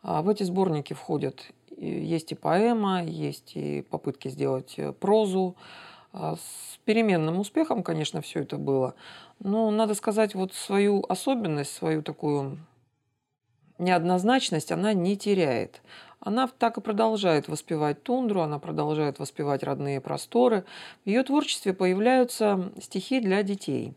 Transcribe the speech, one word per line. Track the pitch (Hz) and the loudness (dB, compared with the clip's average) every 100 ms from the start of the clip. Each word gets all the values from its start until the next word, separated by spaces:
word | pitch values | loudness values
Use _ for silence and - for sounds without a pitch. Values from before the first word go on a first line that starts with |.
А | - 160 | 0 0
в | 175 | 2
эти | 208 | 2
сборники | 185 180 185 151 139 | 0 2 2 0 -4
входят | 151 - 151 139 - - - _ - | -10 -4 -2 -2 -6 -20 -20 _ -10
и, | - | -6
есть | - 156 165 160 | -6 -2 -4 -4
и | |
поэма, | - - 170 226 233 202 185 | -4 2 4 4 2 2 0
есть | 165 165 143 143 - - | -2 -4 -6 -6 -12 -8
и | 147 147 | -4 -6
попытки | 135 165 - 139 135 | -6 -6 -6 -6 -10
сделать, | 143 139 131 127 - | -4 -2 -2 -6 -8
э, | 147 | -8
прозу. | 139 - 214 208 185 185 - - - - - _ | -4 2 4 4 0 -2 -4 -20 -20 -20 -20 _
А, | 190 156 165 | -8 -6 -6
с | - - - - | -10 -16 -16 -8
переменным | - 214 220 175 156 175 | 0 2 4 4 2 -2
успехом, | 202 - 320 247 | -2 0 0 0
конечно, | 170 160 147 156 | -2 -2 -2 -6
все | 151 165 | -6 -6
это | 139 147 | -6 -4
было. | 143 135 127 - - - - _ | 0 0 0 -4 -20 -20 -20 _
Но, | 196 214 220 | -2 2 2
надо | 208 220 | 2 2
сказать, | 208 - 208 214 | 0 0 2 0
вот | 190 190 | 0 -4
свою | - - 196 202 202 - | -6 0 4 4 4 0
особенность, | 190 - 262 190 147 143 | -2 0 0 0 -2 -4
свою | - 165 156 | -4 0 0
такую | 151 151 156 143 139 139 160 _ _ _ _ _ _ _ _ _ _ - | -2 -4 0 0 -2 -8 -16 _ _ _ _ _ _ _ _ _ _ -4
неоднозначность | 180 180 170 180 202 262 - 160 - | 2 4 4 2 4 2 2 -2 -2
она | 170 208 | -2 0
не | 202 175 202 | 2 2 0
теряет. | 202 190 151 120 98 - _ - - - | 2 2 2 0 -4 -10 _ -20 -20 -10
Она | - 220 262 | -2 0 0
в-, | |
так | _ 233 233 | _ -2 0
и | |
продолжает | 226 208 226 220 202 151 143 | -4 0 2 2 2 2 0
воспевать | 151 - 160 151 147 | -10 -4 -2 0 -2
тундру, | - 247 247 196 | -2 0 0 0
она | 151 147 | 0 -4
продолжает | 170 156 151 156 147 139 | -4 -2 0 0 0 -2
воспевать | 147 - 147 139 | -10 -4 -2 0
родные | 143 139 143 139 | -2 -4 -2 -4
просторы. | - 143 - 233 247 214 185 - - - | -4 -8 0 4 4 4 -2 -16 -18 -10
В | - | 0
ее | 220 | 0
творчестве | 269 285 302 - 196 | 2 0 0 -4 -2
появляются | 185 185 185 226 262 247 - 214 190 180 - | 2 2 4 4 4 2 2 2 2 -2 -10
стихи | - 190 185 262 | -8 -8 -2 0
для | 208 190 | 2 2
детей. | 196 196 - 127 113 | 0 -4 -2 -4 -4